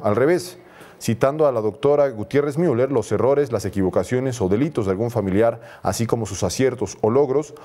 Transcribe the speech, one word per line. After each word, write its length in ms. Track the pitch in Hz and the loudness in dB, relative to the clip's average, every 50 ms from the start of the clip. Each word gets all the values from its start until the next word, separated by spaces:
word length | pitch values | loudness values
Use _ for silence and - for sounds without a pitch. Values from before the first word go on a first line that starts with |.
| - | -2
al 120 | 104 104 | 0 0
revés. 440 | 110 127 156 180 170 - - - - - - - - - - - - | 2 2 2 2 0 -2 -6 -14 -20 -20 -20 -20 -20 -20 -20 -18 -8
Citando 460 | - - 113 - - 135 147 156 156 | -4 -4 0 2 0 0 2 2 2
a 60 | 143 123 | 2 2
la 80 | 117 | 0
doctora 480 | 107 107 98 - - 143 147 143 143 139 | -2 -2 -2 0 0 2 4 4 2 2
Gutiérrez 460 | 120 107 101 - - 139 147 151 127 | 0 -4 -6 -2 0 0 0 0 0
Müller, 360 | 151 180 170 120 113 131 135 143 | 0 2 2 2 2 2 2 0
los 180 | 117 104 - | 0 0 0
errores, 400 | 107 98 110 127 139 143 147 120 | 0 2 2 2 4 2 2 0
las 140 | 117 104 101 | -2 -4 -4
equivocaciones 760 | 98 - 98 95 90 - 101 90 - 123 127 131 135 120 - | -4 -2 0 0 0 2 0 0 0 -2 -2 -2 -2 -2 -2
o 80 | 98 90 | 0 0
delitos 380 | 98 113 143 165 151 131 104 | 2 2 0 0 -2 -2 -2
de 60 | 95 95 | -2 -2
algún 180 | 95 117 120 | -2 -2 -2
familiar, 500 | 117 113 98 95 92 101 110 117 117 - - - - - - | -2 -2 -2 0 2 2 2 2 0 -2 -8 -18 -18 -6 -4
así 240 | - 104 - 117 | -4 -2 -2 -2
como 200 | 113 - 117 110 | -2 -2 -2 -2
sus 180 | 95 98 - 104 | -4 -6 -4 -4
aciertos 520 | 92 - - 135 131 120 113 110 90 - - | -4 0 0 0 0 0 -2 -4 -8 -4 -2
o 100 | - 107 | 0 2
logros, 440 | 117 135 143 123 131 143 156 - - - - | 2 2 2 2 0 -2 -2 -4 -8 -20 -20